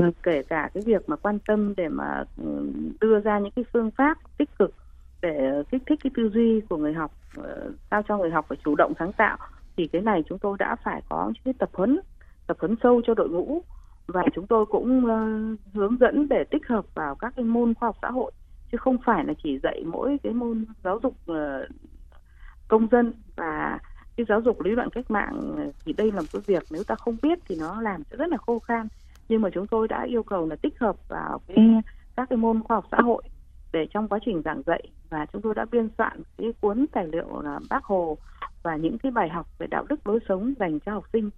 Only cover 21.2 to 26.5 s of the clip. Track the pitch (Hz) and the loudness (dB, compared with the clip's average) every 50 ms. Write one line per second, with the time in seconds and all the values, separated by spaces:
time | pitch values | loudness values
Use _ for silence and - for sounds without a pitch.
21.2 | - - 165 156 151 143 139 131 131 - - - - - - - - - - - | -8 -8 -6 -4 -4 -4 -6 -8 -8 -12 -14 -18 -20 -20 -20 -20 -20 -20 -20 -20
22.2 | - - - - - - - - - - - 220 226 214 247 240 240 233 233 - | -20 -20 -20 -20 -20 -20 -20 -18 0 2 4 4 4 4 4 4 4 2 -2 -6
23.2 | - - - - 170 160 156 156 151 147 - 156 - - - - - - - - | -14 -16 -12 -8 -6 -6 -4 -4 -4 -4 -6 -8 -10 -14 -18 -18 -20 -10 -6 -4
24.2 | 233 220 208 214 226 247 208 - - 180 220 240 - - - 226 254 - 214 208 | 0 2 2 4 4 2 0 2 0 0 0 0 0 -2 -4 -6 -4 -2 -2 -2
25.2 | - - - - - - 156 151 147 147 - - - 160 147 - 214 220 202 190 | -2 -2 -4 -6 -6 -6 -6 -6 -6 -8 -10 -10 -8 -6 -2 0 0 0 0 -2
26.2 | 160 - - 196 208 - | -4 -4 -6 -4 0 0